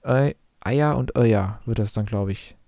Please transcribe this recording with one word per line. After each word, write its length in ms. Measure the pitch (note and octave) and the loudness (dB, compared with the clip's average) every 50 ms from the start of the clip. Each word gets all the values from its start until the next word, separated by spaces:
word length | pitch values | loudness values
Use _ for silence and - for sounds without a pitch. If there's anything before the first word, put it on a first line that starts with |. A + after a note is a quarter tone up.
| _ | _
Ei, 320 | C3+ B2+ C3 C#3 D3 - _ _ _ _ _ | 0 2 2 2 0 -2 _ _ _ _ _
Aya 320 | - - A#2+ C#3+ D3+ D3+ D3 | -6 -2 0 2 2 2 0
und 240 | B2+ B2+ B2+ - | 0 -2 -2 0
Öja 440 | - B2 A#2 A2 G2+ F#2+ F#2 G#2 - - | 2 4 4 4 4 2 -2 -6 -8 -6
wird 140 | - A2+ - | -4 -2 -2
das 140 | G#2+ G2+ - | -2 -2 -2
dann, 140 | A2 G#2+ | -4 -4
glaub 220 | G2+ A2+ G2+ G2+ F#2+ | -2 -2 -2 -2 -2
ich. 280 | G2 - - - - _ _ | -4 -6 -10 -20 -20 _ _